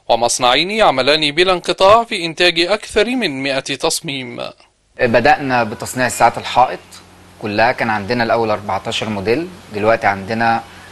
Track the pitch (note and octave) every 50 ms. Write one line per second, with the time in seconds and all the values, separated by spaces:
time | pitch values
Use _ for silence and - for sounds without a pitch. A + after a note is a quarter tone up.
0 | _ - A#2 A#2 A#2+ A#2+ - - C3 A#2+ B2+ C#3+ E3 F#3+ G#3+ A3+ G#3 E3 C#3 C3
1 | B2+ C#3 D3+ D#3+ D#3 D3 C#3+ E3 F3+ F#3+ F#3 E3+ - - E3+ - F#3+ G3 G#3+ A#3
2 | A3+ - A#3 F#3 E3+ E3 D3+ - F3+ F3 E3 E3 E3+ F3 G#3 G#3+ - - - A3
3 | G3+ A#3 B3+ C4 A3 D#3+ C#3 C3 C3+ C#3 C3 C3+ C3+ - C#3 - - D#3+ - -
4 | - E3 C#3 C3+ B2+ A#2+ A#2+ B2 - - - _ _ _ _ _ _ _ _ -
5 | B2+ A#2+ A2+ A#2+ A#2 D3 D3 C3 C#3+ C3+ B2+ A#2+ A#2 G#2+ A#2 - B2 - - B2+
6 | B2+ A#2 - - A#2+ A#2 - C3 G#2+ - - - B2+ C3+ F3+ - - - - -
7 | - - - - - - - - - G#2+ G2+ G#2+ A2 B2 B2+ - B2+ A#2 G#2+ G#2
8 | G2 F#2+ B2 B2 A#2 A2+ A2+ A#2 A2+ G#2+ G#2+ G2 G2+ G#2 F#2+ G2 - A#2 A2 -
9 | A#2 A2 G#2+ G2+ F#2 G#2+ A#2+ D3+ E3+ F#3 F3+ - - - G#2 G2+ G#2 A2 A2+ A2
10 | A2 G2+ G2+ G2 F#2+ G2 A2+ A2+ A#2 A#2 A#2 A2+ - - - - - -